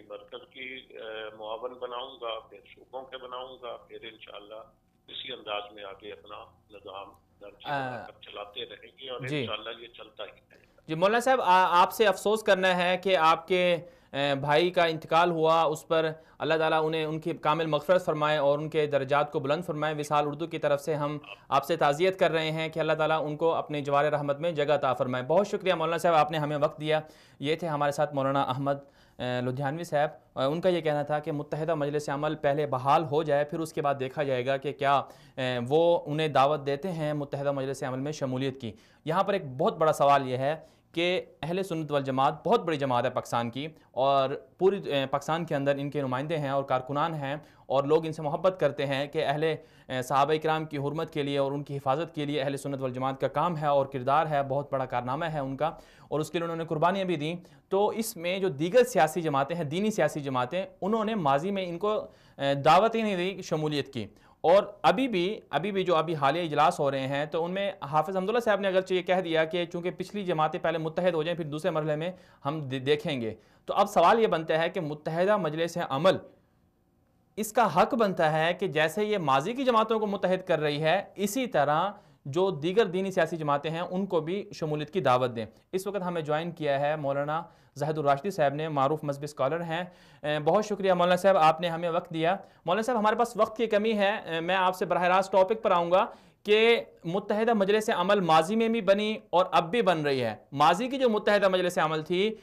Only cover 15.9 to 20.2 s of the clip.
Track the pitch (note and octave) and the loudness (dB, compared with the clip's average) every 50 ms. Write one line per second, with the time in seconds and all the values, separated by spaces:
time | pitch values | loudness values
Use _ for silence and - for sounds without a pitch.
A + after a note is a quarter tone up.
15.9 | E3+ D#3+ D#3+ D#3 D#3 - - - - - - D3+ D#3+ D#3+ D#3+ D#3+ D#3+ D#3+ D#3 D#3 | 0 2 2 0 -2 -6 -12 -20 -12 -6 -2 0 2 2 2 2 2 2 2 0
16.9 | D#3+ D#3+ D#3 D3+ D#3+ D#3+ D#3 E3+ D#3+ B2+ - D3+ D3+ D#3+ E3 D#3+ D3+ C#3+ - - | 0 -2 -2 -2 -4 -4 -4 -6 -6 -2 0 0 0 0 0 0 -2 0 2 2
17.9 | F3+ F3+ F3+ - D#3 D3+ D3+ D3+ D3+ D#3 C#3 C#3+ C#3+ D3 D#3 D3+ D#3 D#3+ D3+ D3 | 2 2 2 0 -2 0 0 0 2 2 2 2 2 2 0 -2 -2 0 0 2
18.9 | C#3+ C#3 C3+ B2+ C#3+ C#3+ D3+ - - D#3+ C3 C#3+ D3 F3 F3+ F3 D#3+ D3+ D3+ D#3 | 0 0 0 2 2 0 0 0 -2 -4 -2 0 -2 -2 -2 -4 -6 -4 -4 -4
19.9 | D#3 D3 D3 - D#3 D3 | -2 -4 -4 0 0 0